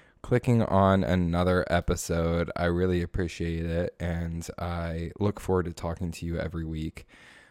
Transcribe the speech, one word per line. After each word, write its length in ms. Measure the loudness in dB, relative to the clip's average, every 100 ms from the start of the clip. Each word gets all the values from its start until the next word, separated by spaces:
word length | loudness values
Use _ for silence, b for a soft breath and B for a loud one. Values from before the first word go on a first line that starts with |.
| B B 0
clicking 380 | 0 4 2
on 400 | 4 6 6 6
another 600 | 4 2 2 2 4 4 2
episode. 800 | 0 0 -2 -2 0 2 0 -2 0
I 100 | 0
really 380 | 2 2 2
appreciate 600 | 0 -2 -4 -4 -4 -2
it, 300 | -2 -2 -2 -4
and 500 | -4 -4 -4 -6 -8 -8
I 540 | -6 -4 -4 -6 -6 -2
look 200 | -2 -2
forward 260 | 0 0 0
to 60 |
talking 380 | -4 -6 -4 -6
to 120 | -6 -6
you 140 | -4
every 260 | -4 -6 -6
week. 400 | -6 -6 -10 -20 B B B B